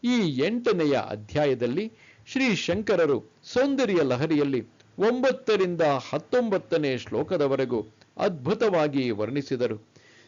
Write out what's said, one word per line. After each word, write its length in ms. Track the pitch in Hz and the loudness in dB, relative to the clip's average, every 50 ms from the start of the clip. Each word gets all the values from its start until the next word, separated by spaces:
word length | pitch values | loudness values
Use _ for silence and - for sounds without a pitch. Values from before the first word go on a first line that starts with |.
| - | -2
ಈ 340 | 240 247 233 196 160 135 | 0 2 2 2 0 0
ಎಂಟನೆಯ 640 | 127 143 196 226 247 240 240 190 175 160 147 135 117 101 - | 0 -2 -2 -2 0 0 0 0 2 2 2 0 0 -2 -4
ಅಧ್ಯಾಯದಲ್ಲಿ 800 | 107 107 107 - - 147 151 143 131 113 123 123 127 180 214 220 - - - - - - - | -8 -10 -10 -6 -2 0 0 0 0 0 0 -2 -2 -4 -4 -6 -10 -16 -20 -20 -20 -20 -20
ಶ್ರೀ 280 | - - 262 269 247 190 | -8 -4 0 0 2 0
ಶಂಕರರು 760 | - - - 175 208 214 220 202 170 165 143 135 107 - - _ _ - | 0 0 -2 -2 -2 0 0 2 2 4 2 2 0 -2 -8 _ _ -20
ಸೌಂದರ್ಯ 600 | - - 247 269 285 277 262 254 208 190 170 147 | -2 0 2 2 2 2 2 2 2 4 2 2
ಲಹರಿಯಲ್ಲಿ 640 | 127 123 120 151 160 160 147 143 139 135 120 104 - - _ - _ _ | 2 2 0 0 0 2 2 2 2 0 -2 -4 -6 -14 _ -20 _ _
ಒಂಬತ್ತರಿಂದ 840 | - 190 226 240 254 247 262 254 - - - 214 190 190 180 175 160 | 0 0 0 2 2 2 0 0 0 0 0 2 2 2 0 0 2
ಹತ್ತೊಂಬತ್ತನೇ 1160 | 165 147 139 127 - - - 156 - - - 247 240 220 196 180 - - 170 165 147 135 131 | 2 2 2 0 -2 -4 -6 -8 -4 0 0 0 2 0 -2 -2 -2 -2 -2 0 0 0 -2
ಶ್ಲೋಕದವರೆಗೂ 920 | 117 - - 113 113 151 - 190 156 143 135 139 135 131 131 120 110 101 - - _ - _ _ | -2 -4 -4 -4 -4 -2 -2 0 0 2 2 2 0 0 0 -2 -4 -4 -6 -14 _ -20 _ _
ಅದ್ಭುತವಾಗಿ 960 | - 175 208 175 139 123 156 214 220 240 214 180 165 151 151 135 139 127 120 | -4 -2 -2 -2 -4 -4 -4 -2 0 0 0 2 2 0 0 0 -2 -2 -2
ವರ್ಣಿಸಿದರು. 720 | 107 101 107 110 135 143 139 - 139 117 123 110 110 104 - _ _ - - - - - - | -2 -2 -4 -4 -4 -6 -4 -4 -2 -2 -2 -2 -4 -6 -10 _ _ -20 -20 -20 -20 -20 -20